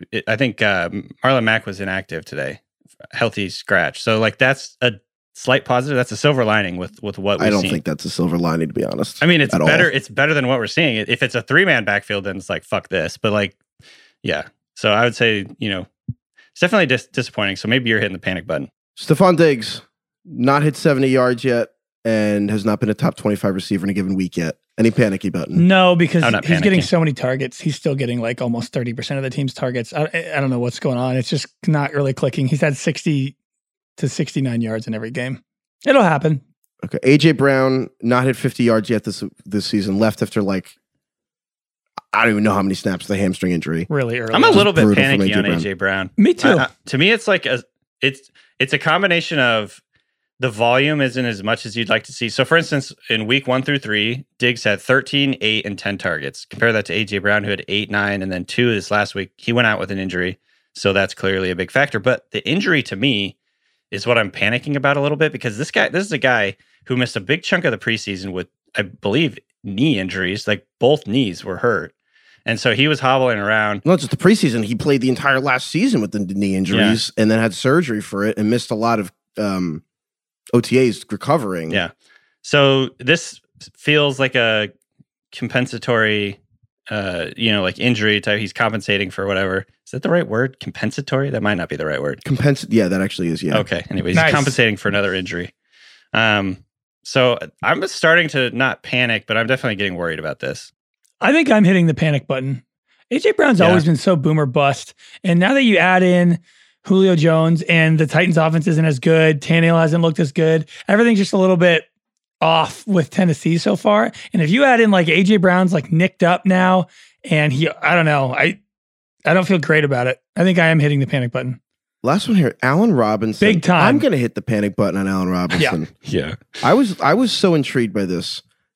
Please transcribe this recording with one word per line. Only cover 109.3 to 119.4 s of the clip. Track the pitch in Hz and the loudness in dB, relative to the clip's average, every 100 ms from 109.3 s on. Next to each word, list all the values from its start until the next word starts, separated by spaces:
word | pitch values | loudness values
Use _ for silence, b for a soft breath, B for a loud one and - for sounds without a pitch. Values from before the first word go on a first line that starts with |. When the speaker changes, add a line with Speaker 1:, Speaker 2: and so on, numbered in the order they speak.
| 151 | 2
Speaker 3:
Tannehill | - 165 165 165 | 2 2 4 4
hasn't | 160 170 | 2 2
looked | 165 156 | 0 0
as | 156 | -2
good, | - 160 160 151 B - | 0 2 2 -2 B 0
everything's | 202 233 208 | 4 4 4
just | 196 | 2
a | 196 | 2
little | 185 180 | 4 4
bit | 175 160 - _ _ _ _ _ | 4 4 0 _ _ _ _ _
off | 160 165 139 - - | 2 2 0 -4 -2
with | 190 143 | 0 0
Tennessee | - 180 147 160 165 | 0 0 0 0 0
so | 208 | 0
far. | 202 - 208 233 B B | 0 2 2 2 B B
And | 208 | -2
if | 156 | 2
you | 220 | 4
add | 277 233 | 4 6
in, | 220 | 4
like, | 190 165 | 4 4
A | 160 | 4
J | 190 214 | 4 4
Brown's, | 180 180 185 | 4 4 2
like, | 170 - | 0 0
nicked | 160 185 - | 2 2 2
up | 170 180 190 | 2 2 2
now, | 185 185 185 175 b b b | 2 4 2 0 b b b
and | - 156 151 | -2 0 2
he, | 131 156 | 0 -2
I | - 147 175 | -2 0 2
don't | |
know, | 156 147 131 | 2 2 0
I, | 127 165 - _ _ _ _ _ _ | 0 0 -2 _ _ _ _ _ _
I | - | 0
don't | 180 | 2